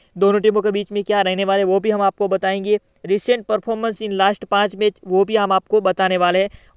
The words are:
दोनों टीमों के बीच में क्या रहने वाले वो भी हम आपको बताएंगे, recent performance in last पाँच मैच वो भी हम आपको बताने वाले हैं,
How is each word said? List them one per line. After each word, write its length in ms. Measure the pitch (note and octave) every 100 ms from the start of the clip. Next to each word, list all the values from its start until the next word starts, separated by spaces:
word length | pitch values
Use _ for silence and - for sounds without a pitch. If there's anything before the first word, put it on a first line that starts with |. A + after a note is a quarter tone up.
| _ F3
दोनों 220 | G3 G3+
टीमों 220 | G#3+ G#3
के 100 | G3+
बीच 200 | G#3 G3
में 120 | G3+
क्या 180 | F#3+ G#3
रहने 240 | F#3 F#3 G3
वाले 180 | G3
वो 160 | F#3 F#3+
भी 100 | G#3+
हम 120 | G#3
आपको 260 | G3 - G3+
बताएंगे, 520 | F#3+ F#3+ G3 G3 G#3 - _ F3
recent 400 | G3+ - A#3+ G#3
performance 560 | G#3+ A#3 A3 A3+ G#3
in 100 | G#3+
last 340 | F#3+ G3 G3+ -
पाँच 300 | G3+ G3+ G3
मैच 180 | G#3 - F#3
वो 180 | F#3 G3
भी 100 | A3
हम 160 | G3
आपको 300 | F#3+ - G#3+
बताने 360 | F#3+ F3+ F#3 F#3
वाले 220 | F3 F#3
हैं, 100 | G3+ - -